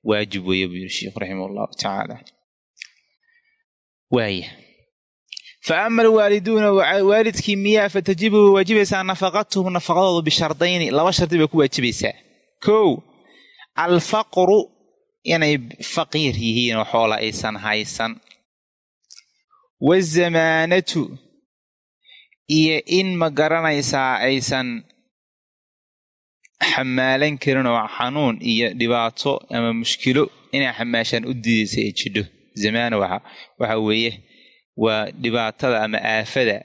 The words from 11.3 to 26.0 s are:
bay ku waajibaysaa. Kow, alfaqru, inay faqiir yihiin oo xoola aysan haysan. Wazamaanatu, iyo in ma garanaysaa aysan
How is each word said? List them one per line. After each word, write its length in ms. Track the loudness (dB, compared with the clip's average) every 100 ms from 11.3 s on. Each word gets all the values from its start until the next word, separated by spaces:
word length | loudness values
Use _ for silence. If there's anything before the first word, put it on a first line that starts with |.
| 2
bay 100 | 2
ku 100 | 4
waajibaysaa. 560 | 2 2 -2 -2 -6 -6 _ _ _ _ 2
Kow, 320 | 4 4 0 _ _ _ _ _ _ -10 -4
alfaqru, 840 | 2 2 2 -2 2 4 6 4 2 _ _ _ _ _ -2
inay 320 | 2 2 2 -2 -14 -6
faqiir 420 | -4 -2 -2 -2 -2
yihiin 400 | -2 0 0 -2
oo 80 | 0
xoola 300 | 0 2 0
aysan 400 | -4 -6 -8 -6
haysan. 540 | -4 -4 -4 -6 -8 -8 _ _ _ _ _ _ _ _ _ -20 _ _ _ _ _ _
Wazamaanatu, 1400 | 2 2 2 0 2 2 2 0 2 0 0 -6 -6 -10 _ _ _ _ _ _ _ _ _ -20 _ _ -2
iyo 340 | 2 2 0 0
in 300 | 0 0 -2
ma 140 | -2
garanaysaa 880 | 0 0 2 0 -2 -2 -2 -2 0
aysan 480 | 0 -2 -2 -4 -4 -10 -14 _ _ _ _ _ _ _ _ _ _ _